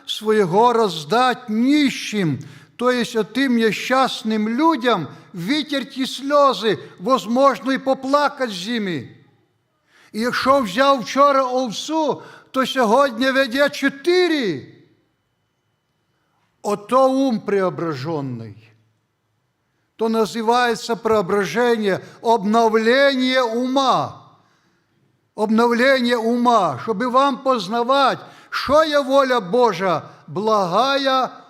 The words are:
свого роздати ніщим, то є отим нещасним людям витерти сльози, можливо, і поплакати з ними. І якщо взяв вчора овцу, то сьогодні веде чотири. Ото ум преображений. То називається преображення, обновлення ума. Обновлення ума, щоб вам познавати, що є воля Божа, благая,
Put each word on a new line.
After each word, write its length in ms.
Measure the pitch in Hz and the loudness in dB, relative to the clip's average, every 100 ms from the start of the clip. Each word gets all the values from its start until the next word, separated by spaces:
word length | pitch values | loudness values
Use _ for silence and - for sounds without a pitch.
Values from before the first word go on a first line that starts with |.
| - | -12
свого 680 | - 214 214 185 190 240 | -6 0 0 2 2 4
роздати 800 | 226 214 165 147 220 254 240 - | 4 0 -2 -2 0 0 -2 -4
ніщим, 840 | 214 247 302 277 - - 208 170 135 - - - - | -2 2 2 2 -2 -6 -2 -2 -4 -8 -20 -20 -4
то 180 | 240 | -2
є 260 | 247 226 226 | 0 -2 -4
отим 380 | 208 254 277 233 | -4 -2 0 2
нещасним 920 | 226 - - 262 262 - 220 220 214 | 2 0 0 0 0 -2 -4 -2 -2
людям 580 | 233 330 302 240 208 131 - - | 0 2 2 0 0 -2 -12 -18
витерти 760 | 180 175 302 302 277 - 254 262 | -10 -4 -4 -2 -6 -6 -6 -6
сльози, 720 | - 269 294 277 190 220 180 - - | -6 0 4 4 2 -2 -2 -6 -8
можливо, 720 | 180 254 202 240 277 214 220 | -2 0 0 2 2 2 -2
і 60 | 269 | -2
поплакати 760 | 262 262 262 285 285 285 254 | -2 -4 0 2 2 -2 -6
з 140 | 185 185 | -6 -6
ними. 420 | 240 202 151 107 - _ _ _ _ _ _ _ _ _ | -4 -4 -6 -10 -16 _ _ _ _ _ _ _ _ _
І 80 | 214 | -6
якщо 420 | 240 - 254 277 | -4 -2 0 2
взяв 400 | 220 190 277 277 | 0 0 2 2
вчора 420 | 190 262 285 269 | -2 2 2 2
овцу, 800 | 254 254 254 180 - 320 302 185 - - _ | 0 -2 -4 -6 -6 -2 -2 -4 -10 -20 _
то 140 | 262 247 | -4 -2
сьогодні 680 | 269 226 240 277 220 269 | 0 2 4 2 0 0
веде 380 | 262 269 262 285 | 0 0 0 0
чотири. 1040 | 285 269 - 339 359 349 302 220 139 - - _ _ _ _ _ _ _ _ _ _ _ _ _ _ _ _ _ _ | 0 -4 -2 0 2 2 0 -2 -4 -10 -20 _ _ _ _ _ _ _ _ _ _ _ _ _ _ _ _ _ _
Ото 500 | 214 208 202 254 269 | -6 -6 0 2 2
ум 280 | 262 269 220 | 2 0 -2
преображений. 1200 | - 202 185 143 170 139 143 160 135 120 113 104 - _ _ _ _ _ _ _ _ _ _ _ _ - | -2 0 0 -2 -6 -6 -6 -6 -6 -10 -12 -18 -20 _ _ _ _ _ _ _ _ _ _ _ _ -6
То 140 | 226 | -2
називається 840 | 220 208 208 220 240 240 226 - 226 | 0 0 -2 0 2 2 -2 -4 -4
преображення, 1040 | 226 220 180 202 185 185 247 233 208 175 - - | 0 0 0 -2 -2 0 0 0 0 -2 -6 -6
обновлення 1200 | 233 226 190 226 226 226 220 262 277 262 254 262 | 0 0 2 2 4 2 2 4 4 2 0 0
ума. 800 | 240 226 254 262 262 185 123 - - _ _ _ _ _ _ _ _ _ _ - | 0 -2 -2 0 2 2 -2 -8 -20 _ _ _ _ _ _ _ _ _ _ -6
Обновлення 840 | 208 220 240 233 262 262 240 240 | 0 2 2 4 4 2 2 0
ума, 600 | 226 240 240 226 175 127 | 0 2 4 4 2 -2
щоб 200 | - 202 | -6 -4
вам 340 | 254 247 277 269 | 0 2 2 0
познавати, 840 | 269 254 180 233 240 277 262 175 - - - | -2 -2 -2 -2 0 2 2 0 -8 -20 -12
що 340 | - - 294 | -8 0 2
є 160 | 320 294 | 2 0
воля 400 | 262 277 262 247 | 2 2 2 0
Божа, 600 | 180 233 240 170 190 151 - - - | 0 2 2 2 -2 -2 -4 -16 -12
благая, 1000 | 151 214 214 180 185 269 277 269 262 240 - - | -4 0 0 2 0 0 0 0 0 -2 -6 -20